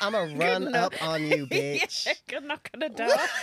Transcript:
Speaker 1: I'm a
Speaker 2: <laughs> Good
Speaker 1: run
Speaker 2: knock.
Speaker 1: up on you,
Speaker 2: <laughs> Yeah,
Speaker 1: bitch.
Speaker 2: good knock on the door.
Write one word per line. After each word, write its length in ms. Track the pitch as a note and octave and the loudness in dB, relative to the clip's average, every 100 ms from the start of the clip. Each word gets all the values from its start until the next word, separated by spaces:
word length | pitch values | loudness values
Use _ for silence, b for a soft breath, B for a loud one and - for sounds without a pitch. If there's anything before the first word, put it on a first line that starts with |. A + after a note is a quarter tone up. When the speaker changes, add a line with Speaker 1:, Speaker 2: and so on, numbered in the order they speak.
Speaker 1:
I'm 140 | G3+ G#3+ | 0 0
a 120 | E3+ | -2
Speaker 2:
<laughs> 60 | |
Good 40 | D3 | 0
Speaker 1:
run 320 | F3 F#3+ F#3+ | 2 2 2
Speaker 2:
knock. 220 | B3 - - | 2 2 0
Speaker 1:
up 80 | |
on 200 | D#3+ D#3+ D3+ | -2 0 2
you, 200 | D3+ C3+ | 2 2
Speaker 2:
<laughs> 40 | |
Yeah, 260 | - C#3+ C#3+ | 0 0 0
Speaker 1:
bitch. 300 | F4 - - D4+ - | -2 -2 -2 -4 -4
Speaker 2:
good 160 | C4 | -8
knock 260 | C#4+ D4+ - | -6 -8 -8
on 60 | - | -6
the 80 | D#4 | -6
door. 200 | A3 A3+ C#5 D#4 - | -2 2 4 4 0